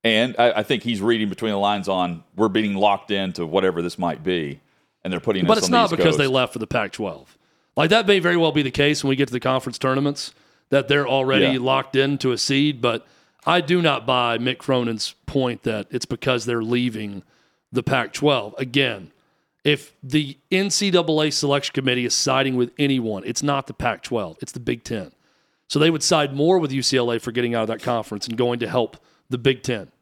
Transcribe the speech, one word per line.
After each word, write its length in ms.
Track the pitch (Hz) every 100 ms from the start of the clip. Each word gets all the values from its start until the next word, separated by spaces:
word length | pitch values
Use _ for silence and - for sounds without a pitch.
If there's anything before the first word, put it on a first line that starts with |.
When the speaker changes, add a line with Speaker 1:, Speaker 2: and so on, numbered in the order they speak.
Speaker 1:
And 320 | 117 110 123 110
I, 140 | 120
I 100 | 107
think 200 | 104 127
he's 180 | 117 107
reading 280 | 107 117 107
between 220 | 92 110
the 60 | 101
lines 300 | 101 104 98
on, 360 | 92 90 85 _ -
"We're 120 | 107
being 240 | 104 107
locked 360 | 95 101 98 -
into 360 | 98 95 87 82
whatever 340 | 92 95 85
this 180 | 85 -
might 240 | 87 76
be," 380 | 82 90 73 71 _ _ _ _
and 80 | 92
they're 80 | 87
putting 260 | - 98 160
Speaker 2:
But 60 |
Speaker 1:
us 60 | 220
Speaker 2:
it's 80 | 185
Speaker 1:
on 40 |
Speaker 2:
not 60 | 233 208
Speaker 1:
the 40 |
East 20 | 165
Speaker 2:
because 60 | 165 151
Speaker 1:
Coast. 20 |
Speaker 2:
they 80 | 139
left 260 | 131 127
for 60 | 113
the 80 | 107
Pac-twelve. 720 | 123 98 - 101 76 - _ _ _ _ -
Like, 120 | 160
that 160 | 220 196
may 120 | 196
very 180 | 175 175
well 160 | 165
be 100 | 147
the 80 | 135
case 320 | - 143 147
when 60 | 139
we 80 | 135
get 120 | 135
to 40 |
the 80 | 123
conference 380 | 131 131 127 -
tournaments, 560 | 135 131 143 143 - _ _ _ _
that 200 | 139 135
they're 200 | 143 131
already 380 | 135 131 135 135
Speaker 1:
Yeah. 120 | 131
Speaker 2:
locked 360 | 127 135 135 135
into 360 | 135 143 131
a 60 | 120
seed, 440 | - 139 151 131
but 240 | 120 113 _ _ _ _ -
I 140 | 175
do 180 | 151 180
not 240 | 165 135 113
buy 300 | 127 120 117
Mick 220 | 123 127
Cronin's 560 | - 127 120 113 - - -
point 360 | 139 127 113
that 240 | 120 107 98
it's 140 | 123 -
because 380 | 117 135 123
they're 180 | 110 117
leaving 600 | 110 123 123 110 104 101 - _ _ _ _
the 100 | 127
Pac-twelve. 720 | - 135 113 - 147 131 104 -
Again, 520 | 131 131 131 101 85 _ _ _ _ _
if 300 | 147 147 - _
the 340 | 135 151 139 139 _
N 180 | 185 196
C 220 | - 202
double 320 | 175 165 156
A 80 | 165
selection 420 | - 143 139 -
committee 320 | - 131 123
is 80 | 120
siding 420 | - 139 131 135 123
with 160 | 123 -
anyone, 440 | 143 131 113 101
it's 180 | 104 120
not 260 | 143 139 -
the 40 |
Pac-twelve, 640 | - 123 101 - 117 90 80
it's 100 | -
the 80 | 131
Big 240 | 117 117
Ten. 280 | - 113 90 _ _ _ _ _ _
So 120 | 143
they 100 | 160
would 140 | 156
side 320 | - 160 143 139
more 220 | 160 185
with 140 | 151
U 100 | 135
C 160 | 120 131
L 120 | 120
A 80 | 117
for 140 | -
getting 220 | 120 120
out 80 | 117
of 60 | 110
that 140 | 113
conference 440 | - 117 107 104 -
and 80 | 113
going 220 | 123 120
to 100 | 117
help 300 | 131 113 - _ _ _
the 80 | 127
Big 240 | 123 123
Ten. 260 | - 113 87 _